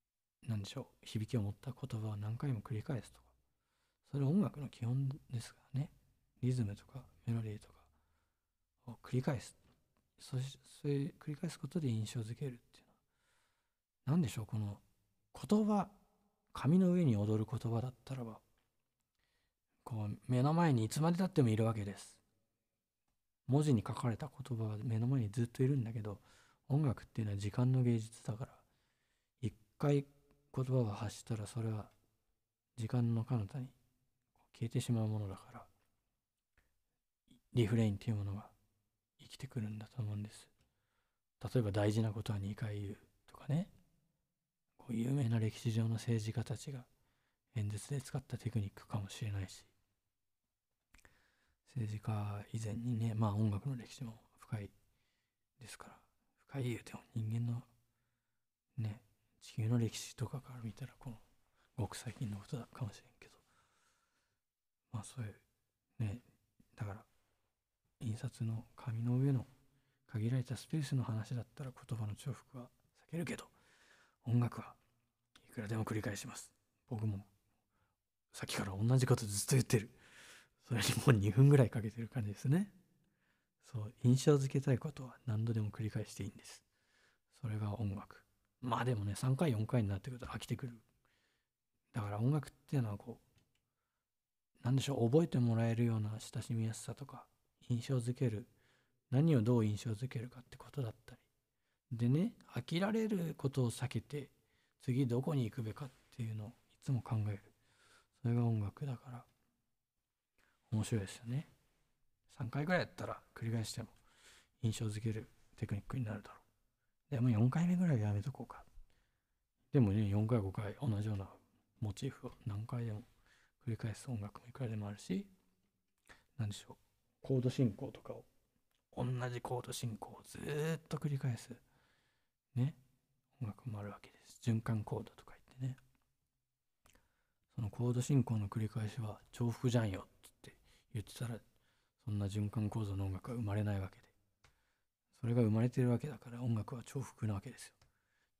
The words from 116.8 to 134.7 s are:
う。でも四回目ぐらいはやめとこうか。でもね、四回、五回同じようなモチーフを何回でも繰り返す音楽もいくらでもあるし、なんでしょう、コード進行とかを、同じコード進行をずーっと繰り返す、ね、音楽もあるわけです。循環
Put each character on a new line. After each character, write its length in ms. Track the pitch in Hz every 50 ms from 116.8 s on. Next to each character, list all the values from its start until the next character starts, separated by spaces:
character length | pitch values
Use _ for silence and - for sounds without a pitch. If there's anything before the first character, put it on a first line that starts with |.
| _ _ _ _ _ _
う。 40 | 143
で 60 | 120
も 80 | 120 127
四 220 | 117 104 113 127
回 180 | 131 160 170 175
目 80 | 180
ぐ 100 | 175 185
ら 60 | 170 147
い 40 |
は 120 | 113 107 107
や 40 | 101
め 80 | 104 101
と 100 | 139 -
こ 120 | - 233
う 20 |
か。 180 | - - - - - - - - - _ _ _ _ _ _ _ _ _ _ _ _ _ _ _ _ -
で 40 | 147
も 140 | 120 101 95
ね、 160 | 110 110 101
四 180 | 101 104 107
回、 120 | 107 131 117
五 120 | 98 98
回 240 | 95 - 104 101 104 -
同 80 | - 120 104 98 104
じ 40 |
よ 80 | 110 107
う 20 | 98
な 100 | 95 - - - _ _ _ _ _ _ _ _ 113
モ 100 | 104 101
チ 140 | - -
ー 40 | 135
フ 180 | - - - 123
を 40 | - - -
何 200 | - 101 104 110
回 200 | - - 120 117
で 60 | 113 104
も 100 | 107 117 - _ _ _ _ _ _ _ _ _ _ _
繰 40 | 117
り 60 | 110 -
返 160 | - 113 104
す 160 | - - -
音 100 | 123 107
楽 220 | 101 101 - - -
も 40 |
い 60 | 120 -
く 100 | - 135
ら 60 | 110
で 80 | 113
も 120 | 107 104 101
あ 40 | 101
る 60 | 101
し、 280 | - - 180 196 202 - - _ _ _ _ _ _ _ _ _ _ _ _ _ _ - - - _ _ _ -
な 60 | 113
ん 40 | 104
で 40 | 101
し 100 | - - -
ょ 60 | -
う、 20 | - _ _ _ _ _ _ _ _ -
コ 160 | - 135 131
ー 20 |
ド 80 | 123 127
進 220 | - - 135 117
行 200 | 98 - 139 131
と 120 | - - -
か 100 | - 117
を、 120 | - - _ _ _ _ _ _ _ _ _ _ _ _ _ -
同 100 | - 127 123 127 123 123 127
じ 100 | 120 120
コ 180 | - - 123 123
ー 80 | -
ド 60 | - 123
進 240 | - - 117 110
行 140 | - - -
を 120 | - - -
ず 140 | - - -
ー 380 | - - 147 151 151 160 165
っ 40 | 151 - -
と 100 | - 147
繰 100 | - 151
り 100 | 143 135
返 180 | - 131 113
す、 140 | - - - 120 - - _ _ _ _ _ _ _ _ _ _ _ _ _ _ _ _ _ _
ね、 200 | 120 123 147 - - _ _ _ _ _ _ _ _ _ _ _ _
音 80 | 127 104
楽 200 | 98 - - 120
も 100 | 107 104
あ 20 | 101
る 80 | 104
わ 80 | - -
け 100 | - -
で 80 | - _ -
す。 140 | - - - -
循 180 | 120 113 113 -
環 220 | -